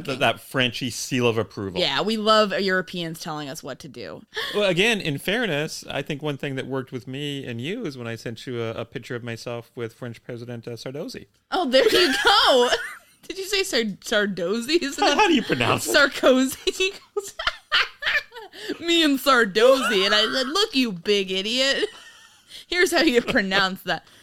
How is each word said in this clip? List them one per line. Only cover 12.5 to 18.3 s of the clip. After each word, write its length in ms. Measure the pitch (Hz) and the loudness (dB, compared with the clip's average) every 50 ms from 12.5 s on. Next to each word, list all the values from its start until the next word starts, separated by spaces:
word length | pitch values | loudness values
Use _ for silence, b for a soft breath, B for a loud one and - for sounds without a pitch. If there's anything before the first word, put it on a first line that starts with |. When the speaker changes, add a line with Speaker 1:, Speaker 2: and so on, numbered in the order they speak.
| 294 247 240 254 - 466 - - - - | 6 6 4 4 2 -2 -4 -8 -12 -16
Speaker 1:
<laughs> 300 | - _ _ _ - - | -20 _ _ _ -16 -12
Did 100 | 339 381 | -10 -10
you 80 | 381 | -6
say 180 | 359 403 381 381 | -2 -2 0 0
Sar-, 640 | - - 240 233 214 185 - - - 233 208 208 208 | 0 0 0 0 -2 -4 -8 -6 -2 0 0 0 0
Sardozy? 540 | 190 175 175 175 208 233 233 254 311 349 | -2 -2 -2 -2 -2 -2 -2 0 0 0
Isn't 200 | - 277 311 - 415 | 0 0 -2 2 2
Speaker 2:
How, 80 | 359 | 2
Speaker 1:
it 60 | - - | 4 4
Speaker 2:
how 100 | 427 359 | 4 6
do 60 | 330 | 4
you 100 | 240 - | 4 2
pronounce 440 | - - 127 120 107 - - - 294 | 0 0 2 2 2 2 2 0 2
it? 80 | 349 | 4
Speaker 1:
Sarkozy. 1040 | 311 277 262 - - - 311 262 254 262 262 - - - 381 - - 381 381 - - - _ _ | 4 4 4 2 2 4 6 6 6 4 0 -2 -4 -4 -4 -2 0 -2 -2 -2 -6 -14 _ _
<laughs> 1600 | 415 403 - - - - 679 - - - _ - 359 427 - - - 571 605 554 - 539 - | -8 -8 -8 -10 -6 -6 -6 -6 -8 -8 _ 0 0 0 0 -4 -6 -4 -2 -2 -2 -2 -4